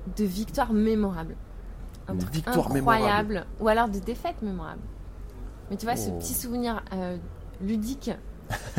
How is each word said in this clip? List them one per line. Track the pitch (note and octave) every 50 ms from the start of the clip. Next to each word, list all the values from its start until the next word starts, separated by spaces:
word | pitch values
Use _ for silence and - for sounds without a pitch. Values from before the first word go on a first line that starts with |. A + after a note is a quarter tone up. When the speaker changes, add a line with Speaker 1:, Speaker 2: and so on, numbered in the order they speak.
| - F#3 F#3 -
Speaker 1:
de | G#3+
victoire | G3 F3+ G3 A3 - - C4+ C4 A3+ A3+
mémorable ? | G#3 G#3+ A3 A3 G#3+ G#3 G3 F#3 E3 E3 D#3+ - - - - - - - - - - - - - - - -
Un | F#2
Speaker 2:
Une | F2+
Speaker 1:
truc | F2+ - C#3+
Speaker 2:
victoire | D#3+ D#3+ A3+ B3 F3 - - A3+
Speaker 1:
incroyable, | C#3 C3+ A#3+ A3+ A3 G#3+ G#3 G3+ G#3 G#3+ G#3+
Speaker 2:
mémorable. | G#3+ F3+ - - - -
Speaker 1:
ou | G3+ A3
alors | G#3+ A3+ A#3 A3+
de | G3 G3+
défaite | F3+ G#3+ A#3+ - - E4 E4+ -
mémorable. | A3+ G#3 F#3+ F3+ D#3+ D#3 D#3 - - - - - - - - - - - - - - - - - - -
Mais | G3+ G3
tu | A3
vois, | A3+ A#3+
ce | A#3 G#3+ G3+
Speaker 2:
Oh. | F3+ E3+
Speaker 1:
petit | E3+ - B3
souvenir, | - - B3 A#3 B3 A#3+ A#3+ A3+ G#3 - - G3
euh, | F#3+ F#3 F3+ F3+ F3 E3+ - - - - - - -
ludique | F#3+ G3 A3+ G#3+ G#3 A3+ C4+ - - A#3+ G3 - - - - - - - - - - - -